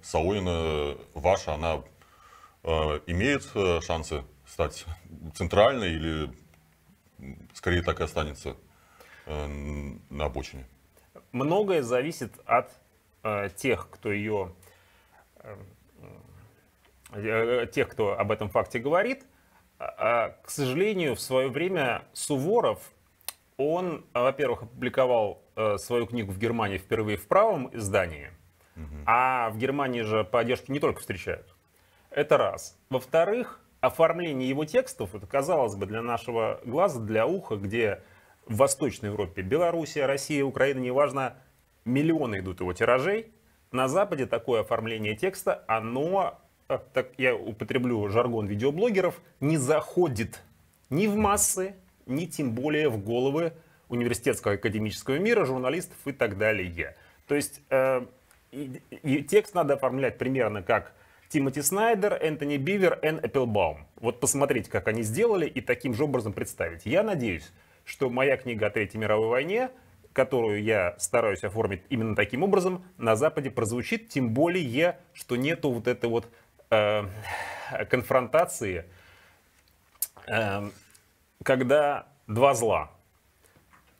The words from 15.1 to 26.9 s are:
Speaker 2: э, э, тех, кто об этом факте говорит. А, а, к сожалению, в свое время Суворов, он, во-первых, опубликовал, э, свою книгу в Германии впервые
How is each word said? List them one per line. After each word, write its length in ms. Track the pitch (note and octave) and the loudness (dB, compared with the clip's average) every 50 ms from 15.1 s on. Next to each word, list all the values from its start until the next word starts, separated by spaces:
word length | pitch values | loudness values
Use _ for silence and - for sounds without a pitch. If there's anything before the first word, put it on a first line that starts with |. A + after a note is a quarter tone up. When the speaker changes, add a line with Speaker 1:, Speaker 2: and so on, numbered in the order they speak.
| _ _ _ _ _ - | _ _ _ _ _ -20
Speaker 2:
э, 160 | - A2 G#2 G2+ G2 G2 G#2+ _ _ _ _ - - - - - - - - - - - _ _ _ _ _ _ _ _ _ _ - - G#2 | -20 -20 -18 -18 -20 -20 -20 _ _ _ _ -20 -20 -20 -20 -20 -20 -20 -20 -20 -20 -20 _ _ _ _ _ _ _ _ _ _ -20 -16 -12
э, 540 | G2+ G#2 A2 A2 A2+ A2+ A#2 B2 B2 A#2 A#2 | -8 -4 0 0 2 2 2 2 0 0 0
тех, 180 | - C#3 A#2+ - | 0 0 0 0
кто 280 | - - A2 G2 F#2+ | 0 0 0 2 2
об 140 | - G#2 G#2 | 0 0 0
этом 180 | G#2+ - G#2+ F#2+ | 0 -2 -2 0
факте 300 | - A#2+ - - - A#2+ | 0 0 0 0 -4 -4
говорит. 460 | A#2 C#3+ D#3+ F3+ G#3+ B3 C4+ C4 - _ _ _ _ _ _ _ _ _ _ - | 0 2 2 2 2 0 -2 -6 -10 _ _ _ _ _ _ _ _ _ _ -12
А, 60 | - - - | -12 -12 -4
а, 320 | - - A2 A#2+ A#2 A2 - - - - | 0 2 2 4 2 2 0 -4 -10 -14
к 60 | - | -10
сожалению, 640 | - D3+ C#3 B2+ B2+ D#3+ G3 G#3+ G#3 F#3 E3 C#3 A#2 | -4 -2 -2 0 0 0 0 0 0 0 0 -2 -2
в 40 | - | -4
свое 300 | - - C3 C3 C3 C3+ | -4 0 0 2 2 0
время 540 | A#2+ C#3+ E3+ F#3 F#3+ E3 C3+ B2 A2 - - - - | 0 -2 -2 0 0 0 0 0 -2 -4 -6 -12 -12
Суворов, 680 | - - - D3 C3 C3+ F3+ A3 A#3+ F3+ A#2+ G#2 - - - _ _ _ _ _ _ _ - - _ _ _ _ | -8 -4 -2 -2 0 0 2 2 4 4 2 0 -2 -8 -16 _ _ _ _ _ _ _ -18 -18 _ _ _ _
он, 480 | - C3+ D3+ E3 F3+ F#3 F3+ D#3 - - _ - | -2 0 0 0 0 -2 -4 -6 -8 -10 _ 0
во-первых, 500 | B2 B2 C3+ C3 - C#3+ B2 A#2 - A#2 | 2 2 2 2 2 0 -2 -2 -4 -8
опубликовал, 800 | A2 - B2 B2 B2 - C3+ C3 B2+ B2 A2+ G#2+ G2 F2 - - _ _ | -12 -10 -6 -6 0 2 4 4 4 4 4 2 0 -2 -8 -16 _ _
э, 220 | A2 A2 G#2+ G#2 | 0 0 0 0
свою 300 | G2 - - A#2+ A#2+ A2+ | 0 -2 -2 0 0 0
книгу 240 | - B2 A#2+ G#2 F#2+ | 0 -2 -4 -4 -4
в 80 | F#2 F#2+ | -4 -2
Германии 380 | A2+ A2+ A#2+ A#2 A2 G2 G2 | -2 0 0 0 0 0 -2
впервые 400 | F2+ - - | -4 -2 -2